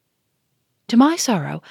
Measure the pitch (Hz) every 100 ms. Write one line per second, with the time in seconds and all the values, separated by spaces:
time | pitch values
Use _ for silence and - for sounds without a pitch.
0 | _ _ _ _ _ _ _ _ - 233
1 | 285 330 - 190 143 151 -